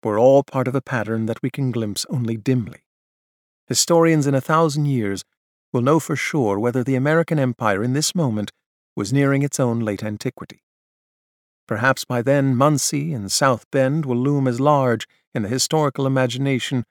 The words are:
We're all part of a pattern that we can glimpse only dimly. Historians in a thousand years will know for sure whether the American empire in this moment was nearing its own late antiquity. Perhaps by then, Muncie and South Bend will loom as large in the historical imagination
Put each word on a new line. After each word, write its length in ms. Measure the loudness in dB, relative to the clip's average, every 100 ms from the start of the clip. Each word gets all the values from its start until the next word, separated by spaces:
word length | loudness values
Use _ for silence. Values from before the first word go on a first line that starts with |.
We're 180 | -2 4
all 220 | 6 6
part 260 | 4 -2 -2
of 60 | -4
a 60 |
pattern 440 | -4 -6 -2 -4 -4
that 160 | -4
we 80 | -6
can 220 | -4 -4
glimpse 340 | -2 -4 -6 -6
only 280 | -4 -4 -4
dimly. 480 | 0 0 -2 -10 _ _ _ _ _ _ _ _ _
Historians 600 | -4 2 4 4 2 2
in 80 | 0
a 40 |
thousand 460 | 0 2 2 0 0
years 400 | 0 -2 -4 -10 _ _ _ _
will 80 | -2
know 180 | 2 2
for 160 | 0 -6
sure 420 | -4 -2 0 0
whether 240 | 0 -2
the 140 | -2 0
American 440 | 2 0 0 0
empire 440 | 0 0 0 0
in 80 | 0
this 240 | 0 -2 -2
moment 380 | -2 -2 -6 -10 _ _ _ -8
was 160 | -2
nearing 300 | 2 2 2
its 180 | 0 0
own 220 | 0 0
late 200 | -2 -4
antiquity. 640 | -4 -6 -8 -10 -18 -20 _ _ _ _ _ _ _ _ _ _ _
Perhaps 380 | 0 0 0 -2
by 160 | -2
then, 340 | 2 2 2 2
Muncie 560 | 2 2 0 -4 -4
and 180 | -6 -4
South 400 | 0 2 0 _
Bend 360 | 0 0 0 -2
will 100 | 0
loom 320 | 0 0 0
as 140 | 2
large 480 | 2 4 2 0 -4 _ _ -6
in 80 |
the 60 | -2
historical 580 | -2 0 0 0 0 -2
imagination 800 | 0 0 -2 -2 -2 -2 -4 -6